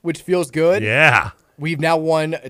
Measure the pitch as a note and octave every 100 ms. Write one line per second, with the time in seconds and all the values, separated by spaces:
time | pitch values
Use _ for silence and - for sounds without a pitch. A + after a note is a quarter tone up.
0 | E3+ D#3 - F3+ D3 D3+ E3 G3 G#2+ B2+
1 | D#3 A2+ F#2+ - _ - D#3 D#3 D#3+ D#3+
2 | D#3+ D#3 D#3 D#3+